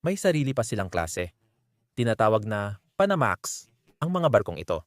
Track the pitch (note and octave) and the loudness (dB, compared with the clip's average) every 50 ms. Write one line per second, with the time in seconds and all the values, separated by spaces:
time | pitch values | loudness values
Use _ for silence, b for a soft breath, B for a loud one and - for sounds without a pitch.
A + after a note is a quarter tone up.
0 | - E3 G3 F#3+ - F#3+ E3 D3+ C#3 C3+ C3 - A2+ - - G#2 F#2+ F2+ - F2 | -2 -2 -4 2 2 2 2 4 2 2 0 0 -2 -2 -2 -4 -4 -2 -2 -2
1 | E2 D#2+ - F2+ F2+ F2 _ _ _ _ _ _ _ _ _ _ _ _ _ - | -2 -2 -4 -6 -6 -8 _ _ _ _ _ _ _ _ _ _ _ _ _ -2
2 | A#2+ A#2 A2 - A2+ G#2+ A2 A2 G#2 A2 G#2+ G#2 G2+ G#2 G#2 - _ _ _ - | 0 0 2 4 4 4 4 2 0 -2 -4 -4 -4 -6 -8 -12 _ _ _ 0
3 | G3 G3+ G3 E3 C3+ G#2 F2+ - - - - - - _ _ _ _ _ _ _ | 2 2 2 2 2 2 0 -2 -4 -10 -10 -10 -14 _ _ _ _ _ _ _
4 | D3 E3+ F3+ F3+ E3+ D3+ A#2 G#2 G2+ - E2+ D2 E2 - F2 D#2+ - | -4 -2 0 2 2 2 2 2 0 -2 -8 -10 -4 -4 -4 -4 -4